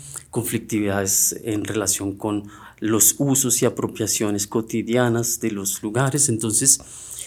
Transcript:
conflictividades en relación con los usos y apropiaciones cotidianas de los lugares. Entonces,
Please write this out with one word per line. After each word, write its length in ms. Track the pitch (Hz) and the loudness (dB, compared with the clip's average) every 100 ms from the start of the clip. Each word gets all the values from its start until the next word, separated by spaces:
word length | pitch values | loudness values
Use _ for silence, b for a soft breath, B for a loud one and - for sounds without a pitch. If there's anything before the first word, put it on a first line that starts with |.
| B B B | B B B
conflictividades 1080 | 123 113 117 - 107 104 98 98 - - - | -6 -2 -4 -2 -2 0 0 0 2 0 -2
en 220 | 117 107 | -4 -4
relación 520 | - 107 95 - 98 98 | -2 -2 0 -2 -4 -4
con 280 | 107 104 104 B B B | -2 -2 -6 B B B
los 380 | 110 110 - - | 0 4 4 4
usos 420 | 143 127 123 - | 2 4 2 2
y 40 | 120 | 2
apropiaciones 800 | - 107 - 104 - 107 104 101 | 2 -4 -2 -2 0 0 0 0
cotidianas 920 | 117 110 113 104 120 123 117 117 - | -2 -2 -4 0 2 4 2 0 -2
de 100 | 113 | -2
los 320 | 101 98 - | -2 -4 -4
lugares. 460 | 110 113 135 139 - | -2 0 2 2 2
Entonces, 520 | 110 113 107 135 - B B B B | 2 0 2 4 4 B B B B